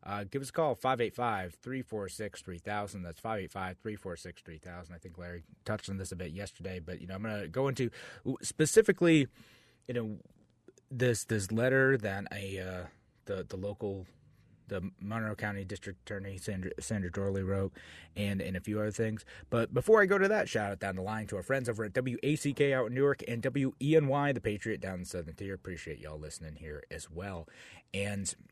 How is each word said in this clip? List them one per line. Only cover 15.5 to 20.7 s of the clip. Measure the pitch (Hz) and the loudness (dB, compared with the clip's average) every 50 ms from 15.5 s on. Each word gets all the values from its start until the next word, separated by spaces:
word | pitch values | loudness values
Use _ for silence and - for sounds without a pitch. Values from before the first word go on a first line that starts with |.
| 101 98 98 | -2 -4 -6
District | 92 101 - - 101 95 - - | -6 -8 -8 -8 -10 -12 -12 -10
Attorney | - 107 98 98 98 95 | -8 -8 -6 -6 -8 -10
Sandra, | 92 - - 101 92 92 92 - - | -8 -6 -4 -4 -4 -4 -4 -6 -6
Sandra | - - 113 101 92 87 | -4 -2 -2 -2 -2 -2
Dorley | 85 98 98 98 98 98 95 | -2 0 0 0 0 0 0
wrote, | 92 98 98 98 95 - - - - - - - - - | 2 2 2 0 0 -4 -8 -20 -18 -18 -20 -18 -12 -4
and, | 101 104 101 101 95 | -2 -2 0 0 0
and | - - 95 | -2 -2 -4
a | 90 | -4
few | - 110 104 107 | -2 -2 -2 0
other | 107 107 | 0 0
things. | 101 - 113 110 107 110 - - - - - - | 0 0 0 0 0 -4 -6 -12 -18 -14 -6 0
But | - 117 - - - | 2 2 2 2 0
before | 127 - - 220 220 | 2 6 8 10 10
I | 202 | 10
go | 180 202 | 8 6
to | 196 190 196 | 6 6 6
that, | 214 208 - | 4 4 2
shout | - - 110 104 101 | 2 2 0 0 0